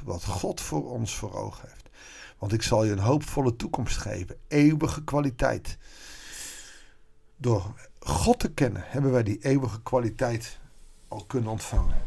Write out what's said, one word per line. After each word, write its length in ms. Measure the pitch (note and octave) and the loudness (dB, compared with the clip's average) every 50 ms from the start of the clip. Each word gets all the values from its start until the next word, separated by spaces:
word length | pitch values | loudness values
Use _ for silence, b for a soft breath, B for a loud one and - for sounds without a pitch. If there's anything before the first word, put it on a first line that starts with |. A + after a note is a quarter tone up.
| - | -8
wat 200 | - F2 F2+ - | -8 -8 -6 -4
God 360 | G2+ F#2+ F2+ - G#3 F3 - | -4 -4 -2 -4 -4 -4 -6
voor 300 | - - D#3 D3+ - - | -6 -4 -4 -4 -4 -4
ons 240 | B2 A#2 A2+ - - | -4 -6 -4 -6 -6
voor 200 | - A2 G2+ F#2 | -6 -8 -8 -8
ogen 340 | G2+ G#2 G#2 G2 - - - | -8 -8 -8 -10 -12 -16 -20
heeft. 200 | - - - - B B B B B B B B B - | -20 -20 -20 -20 B B B B B B B B B -8
Want 140 | - G2+ | -4 -2
ik 100 | A2+ A2 | 0 0
zal 220 | - - A#2+ G#2+ A2 | 2 2 4 4 4
je 80 | G#2+ | 4
een 60 | G2+ F#2+ | 2 4
hoopvolle 580 | G2 A#2 C#3+ D3 - - - D3+ C3+ B2 A#2 | 4 4 4 2 0 -2 -2 0 2 2 0
toekomst 400 | - - - - B2+ A#2+ - - | 0 -4 -4 -2 -2 -2 -2 -2
geven. 400 | - - G2+ G#2+ F#2+ F2+ F#2 - - - - | -2 -4 -6 -6 -8 -8 -10 -12 -14 -8 0
Eeuwige 560 | D3+ D3 D3 D3+ D#3+ D#3 D#3 - - D3+ D3+ | 4 6 8 8 6 6 2 0 -2 -4 -4
kwaliteit. 760 | - C#3 D3 D3 C3+ A#2 - C3+ B2 A2+ F#2+ - - - B B B B B B B B B B B B B B B B B B B B B B B B B B B - - - _ _ | -2 0 0 0 0 0 0 0 0 0 -2 -4 -8 -10 B B B B B B B B B B B B B B B B B B B B B B B B B B B -20 -20 -20 _ _
Door 380 | - - A#2+ A#2 F#2+ F2 G2+ - - - - - - | -4 0 2 2 2 0 -4 -10 -12 -16 -20 -20 -10
God 400 | - - D3+ - - A3+ B3 - | -4 -2 0 2 4 4 4 2
te 120 | - - | 0 -2
kennen 320 | - - C#3+ A2+ G2 F#2 - | 0 0 0 0 0 -2 -8
hebben 260 | - - C#3 C#3 C3+ | -6 -2 0 2 4
wij 100 | B2+ B2 | 4 4
die 160 | A2+ G#2 G#2 - | 2 2 -2 -2
eeuwige 400 | - C3+ C3+ C#3 C3 A2 G2+ A2+ | 0 2 2 2 2 -2 -6 -8
kwaliteit 760 | - - B2 B2+ A#2+ G#2+ - - C3 A#2+ A2+ A2 - - - - - - - - - - - - - - | -4 0 0 0 0 0 -2 -2 -2 -2 -2 -4 -6 -10 -14 -16 -18 -20 -20 -20 -20 -20 -20 -20 -16 -14
al 160 | - G#2+ - | -12 -12 -8
kunnen 260 | - - B2+ A2 A2 | -6 -4 -2 -2 -2
ontvangen. 460 | A2+ G#2+ - - A2+ - - - - - - | -4 -6 -6 0 2 4 6 6 6 6 4